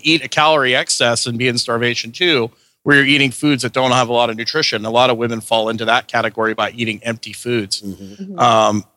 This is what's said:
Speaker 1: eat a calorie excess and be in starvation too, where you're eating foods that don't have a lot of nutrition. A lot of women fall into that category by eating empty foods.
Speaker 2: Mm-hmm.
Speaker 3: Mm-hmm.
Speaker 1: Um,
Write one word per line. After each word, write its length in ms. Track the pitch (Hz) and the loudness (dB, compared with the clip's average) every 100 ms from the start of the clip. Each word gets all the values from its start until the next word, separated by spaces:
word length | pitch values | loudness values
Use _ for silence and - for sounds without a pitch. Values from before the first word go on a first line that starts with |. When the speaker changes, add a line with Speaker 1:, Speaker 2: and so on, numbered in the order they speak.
| 151 | 0
Speaker 1:
eat 180 | 165 | 0
a 40 | 131 | 0
calorie 480 | - 151 156 127 127 | 2 4 4 2 0
excess 500 | 165 - 120 117 127 | 0 0 0 0 -2
and 120 | 117 | -2
be 100 | 127 | -2
in 100 | 120 | -2
starvation 540 | - 117 120 117 113 | -2 -2 -2 -2 -8
too, 400 | 117 180 143 113 - _ _ | -4 0 0 -2 -8 _ _
where 120 | - 143 | 2 4
you're 100 | 135 | 4
eating 260 | 143 139 | 2 0
foods 320 | - 147 135 | 0 0 0
that 100 | 123 | -2
don't 180 | 131 131 | 0 2
have 180 | 127 117 | 2 2
a 40 | |
lot 160 | 120 120 | 2 2
of 80 | 113 | 0
nutrition. 480 | 113 156 156 113 110 | -4 -2 -2 -2 0
A 40 | |
lot 200 | 117 127 | 2 2
of 80 | 117 | 2
women 240 | 117 113 | -2 -4
fall 280 | - 113 110 | -2 0 0
into 160 | 113 113 | -2 0
that 220 | 120 - | 0 0
category 460 | 117 113 104 110 | -2 -2 -2 -2
by 180 | 110 104 | -2 -4
eating 300 | 120 110 107 | -4 -6 -6
empty 300 | 117 113 110 | -6 -8 -10
foods. 480 | 101 123 120 98 - | -12 -4 -4 -2 -6
Speaker 2:
Mm-hmm. 420 | 101 90 98 101 | -8 -10 -14 -14
Speaker 3:
Mm-hmm. 160 | 196 185 | -12 0
Speaker 1:
Um, 460 | 123 113 107 104 - | 2 4 4 0 -4